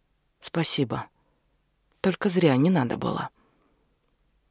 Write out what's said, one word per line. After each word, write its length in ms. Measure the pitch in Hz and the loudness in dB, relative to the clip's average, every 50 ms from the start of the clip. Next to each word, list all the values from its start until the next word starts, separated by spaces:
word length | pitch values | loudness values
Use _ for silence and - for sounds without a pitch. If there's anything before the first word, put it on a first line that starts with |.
| _ _ _ _ _ _ _ _ | _ _ _ _ _ _ _ _
"Спасибо. 680 | - - - 170 156 - - - 139 113 127 127 - - _ _ _ _ _ _ _ _ _ _ _ _ _ _ _ _ _ _ | -12 -6 -4 0 0 2 2 0 0 -4 -4 -8 -10 -12 _ _ _ _ _ _ _ _ _ _ _ _ _ _ _ _ _ _
Только 280 | - 190 175 - - 208 | -2 -2 -2 0 -2 -2
зря, 260 | 175 185 180 156 131 | 2 4 4 4 4
не 140 | 127 139 180 | 4 4 2
надо 280 | 190 160 123 117 - | 2 2 0 -2 -4
было". 320 | 127 - 120 - - - - - _ _ _ _ _ _ _ _ _ _ _ _ _ _ _ _ _ _ _ _ _ _ _ | -4 -4 -4 -6 -6 -8 -10 -14 _ _ _ _ _ _ _ _ _ _ _ _ _ _ _ _ _ _ _ _ _ _ _